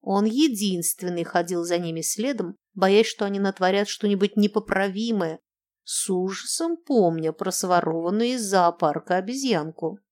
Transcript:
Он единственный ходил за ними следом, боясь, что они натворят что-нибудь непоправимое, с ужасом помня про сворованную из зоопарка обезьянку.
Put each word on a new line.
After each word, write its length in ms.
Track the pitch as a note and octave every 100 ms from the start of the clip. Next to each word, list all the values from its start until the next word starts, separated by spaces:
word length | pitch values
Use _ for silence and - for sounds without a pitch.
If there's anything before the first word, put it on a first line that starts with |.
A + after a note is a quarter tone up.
Он 240 | - G3 G#3+
единственный 960 | A#3 D#4 G#3+ G3+ F3+ E3+ - F3+ F3
ходил 400 | E3+ F3 E3+ F3+
за 140 | E3+ F3
ними 240 | F3 E3
следом, 540 | D#3+ - A#3+ B3+ F3 - _
боясь, 320 | G3 F#3+ G3+ A3+
что 180 | -
они 160 | G3+ G3
натворят 480 | G3 F#3+ F#3 G3 G3+
что-нибудь 480 | - G#3 G3+ G3+ G#3+
непоправимое, 1040 | G#3 G#3 G#3 F#3+ G3 F#3+ A#3 A3 E3+ D#3+ _ _ _ _
с 280 | - - -
ужасом 640 | F#3 F#3 F#3+ - - E4 E4
помня 560 | _ C4 F3+ E3 D#3+
про 180 | D#3 F#3+
сворованную 840 | F3+ F#3 F3+ E3+ E3 E3+ G#3 A#3+
из 80 | B3+
зоопарка 760 | G#3 G3 E3+ E3+ D#3+ D3+ - F3+
обезьянку. 840 | F#3+ C4 C4+ F#3+ D3+ D#3+ E3 G3+ _